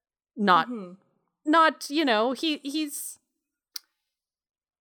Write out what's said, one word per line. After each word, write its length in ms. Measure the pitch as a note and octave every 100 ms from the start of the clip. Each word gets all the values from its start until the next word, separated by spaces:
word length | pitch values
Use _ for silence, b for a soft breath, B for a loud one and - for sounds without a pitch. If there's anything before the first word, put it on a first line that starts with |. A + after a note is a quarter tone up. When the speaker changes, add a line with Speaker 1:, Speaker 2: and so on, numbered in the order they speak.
| _ _ _ -
Speaker 1:
not, 300 | G3+ F3 F3
Speaker 2:
Mm-hmm. 260 | A#3+ F#3 F3+ _ _ _ _ D4+
Speaker 1:
not, 400 | E4 D#4+ D4 -
you 140 | C#4+
know, 300 | D4+ G#3+ A#3
he, 240 | B3 E4 D4
he's, 580 | C#4 D4 D4+ - - - _ _ _ _ _ - _ _ _ _ _ _ _ _ _ _